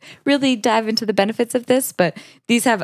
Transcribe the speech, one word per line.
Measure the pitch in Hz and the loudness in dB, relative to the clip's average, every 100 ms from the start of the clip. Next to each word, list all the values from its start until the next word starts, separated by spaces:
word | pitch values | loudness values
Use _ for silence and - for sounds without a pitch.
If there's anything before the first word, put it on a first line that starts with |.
| - - 277 | -10 -8 -2
really | 285 269 240 | 0 2 0
dive | 247 220 220 | 0 0 0
into | 220 220 | -4 -2
the | |
benefits | 202 202 220 233 247 | 0 0 0 -2 -2
of | 240 | 0
this. | 254 - | 0 0
But | - 175 - - _ - | -2 -2 -2 -20 _ 0
these | 233 254 | 0 2
have | 214 | -2